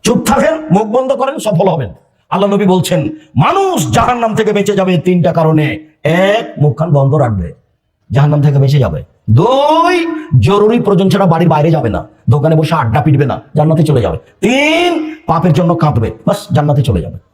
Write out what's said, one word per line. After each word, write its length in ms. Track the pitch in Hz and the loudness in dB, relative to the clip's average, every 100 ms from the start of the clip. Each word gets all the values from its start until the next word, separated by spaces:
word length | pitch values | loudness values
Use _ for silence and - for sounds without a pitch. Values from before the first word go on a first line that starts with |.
চুপ 160 | - 226 - | 0 -2 0
থাকেন, 280 | 262 294 320 - | 0 0 -2 0
মুখ 120 | 190 | 0
বন্ধ 300 | 214 240 262 | 0 -2 -2
করেন, 260 | 269 269 302 | -2 -2 -4
সফল 300 | - 170 196 | -4 0 0
হবেন। 240 | 175 107 - _ _ _ | -2 -8 -12 _ _ _
আল্লাহ 200 | 185 202 | -2 0
নবী 140 | 196 | 0
বলছেন, 440 | 196 185 - 180 - - - 117 | 2 0 0 -2 -4 -8 -8 -2
মানুষ 540 | 208 381 392 330 135 | 0 0 0 -2 0
জাহান্নাম 440 | 233 233 247 233 | 0 0 0 -2
থেকে 180 | 220 214 | 0 0
বেঁচে 240 | 202 196 196 | 0 0 0
যাবে 220 | 185 180 | 0 0
তিনটা 340 | - 180 170 | 0 0 0
কারণে। 540 | 170 160 156 147 - - _ | 0 2 2 0 -4 -14 _
এক, 500 | 147 170 196 214 - - | -2 0 2 0 -4 -2
মুখখান 340 | 147 123 165 | -2 0 -2
বন্ধ 220 | 143 135 | 0 2
রাখবে, 380 | 127 127 101 82 - _ _ _ _ _ | 0 0 -2 -6 -12 _ _ _ _ _
জাহান্নাম 320 | 117 147 147 | 0 2 2
থেকে 160 | 143 139 | 2 2
বেঁচে 200 | 135 143 | 2 2
যাবে। 260 | 127 76 - _ - | 0 -4 -12 _ 0
দুই, 760 | 113 214 269 294 320 330 359 330 - - 123 | 2 4 2 2 2 2 0 -2 -6 -2 0
জরুরি 420 | 110 202 214 240 | 2 2 2 2
প্রয়োজন 280 | 202 190 190 | 2 2 2
ছাড়া 180 | 185 196 | 2 2
বাড়ির 220 | 165 175 | 2 2
বাইরে 220 | 151 160 | 2 2
যাবে 180 | 156 120 | 0 -2
না, 180 | 92 - _ - | -6 -8 _ -2
দোকানে 260 | 147 147 160 | 0 2 0
বসে 180 | 156 | 0
আড্ডা 280 | 165 113 110 | -2 0 0
পিটবে 240 | 156 139 135 | 2 2 0
না, 140 | 107 - | -4 -6
জান্নাতে 280 | - 151 160 | -2 0 2
চলে 180 | 151 135 | 2 0
যাবে। 160 | 101 - - _ | -2 -6 -12 _
তিন, 760 | 190 269 294 320 349 320 - - - | -2 0 0 0 0 -2 -6 -10 -4
পাপের 260 | 165 185 | 0 2
জন্য 220 | 151 170 | 2 0
কাঁদবে, 360 | 170 156 127 107 - - | 0 0 0 -4 -4 -4
বাস 200 | - - | -4 -2
জান্নাতে 300 | 147 147 147 | -2 0 0
চলে 180 | 127 95 | 0 -2
যাবে। 180 | 78 - _ | -4 -12 _